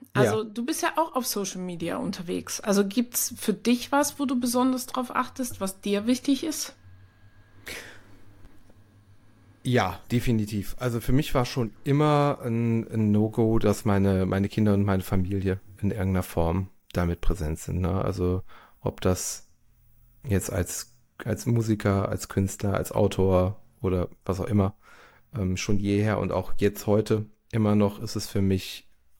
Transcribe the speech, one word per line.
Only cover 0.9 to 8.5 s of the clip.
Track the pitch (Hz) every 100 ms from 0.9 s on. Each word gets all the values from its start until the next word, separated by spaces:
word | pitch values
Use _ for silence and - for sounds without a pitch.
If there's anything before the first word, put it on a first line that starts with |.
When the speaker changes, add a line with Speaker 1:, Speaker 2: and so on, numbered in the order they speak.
| 311
Speaker 1:
auch | 320 254
auf | 240
Social | 208 190 185
Media | 180 165 165 -
unterwegs. | - 185 170 180 - -
Also | 214 196 196
gibt's | 247 240 - - 233
für | -
dich | 185 233 240 -
was, | 285 294 -
wo | 269
du | 254
besonders | 247 247 262 254 -
drauf | 262 240 -
achtest, | 254 - 247 -
was | 190 -
dir | 202 202 226
wichtig | 254 - 269
ist? | 320 - - - - - - _ - - - - - - - - - - - - -